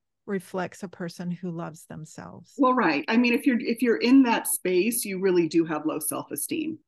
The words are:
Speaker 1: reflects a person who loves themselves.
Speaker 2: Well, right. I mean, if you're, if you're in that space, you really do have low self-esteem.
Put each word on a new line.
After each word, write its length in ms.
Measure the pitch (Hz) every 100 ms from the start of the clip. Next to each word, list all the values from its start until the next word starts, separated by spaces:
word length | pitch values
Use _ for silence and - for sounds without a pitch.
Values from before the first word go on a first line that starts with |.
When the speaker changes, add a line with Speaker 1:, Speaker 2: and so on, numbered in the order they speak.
| _ _
Speaker 1:
reflects 600 | - 190 - 185 175 -
a 40 | 185
person 440 | - 170 - 180
who 180 | 170 180
loves 340 | 165 165 156 -
themselves. 680 | 160 156 - - - - -
Speaker 2:
Well, 180 | 254
right. 300 | 254 180 - -
I 80 | 233
mean, 180 | 240
if 100 | 233
you're, 140 | 285 226
if 220 | - 233
you're 140 | 247 -
in 260 | 240 269
that 240 | 240 208 -
space, 580 | - 185 180 214 233
you 140 | 202 185
really 300 | 190 180 156
do 160 | 165
have 200 | 165 151
low 140 | 156 147
self-esteem. 800 | - 135 - 143 - - - -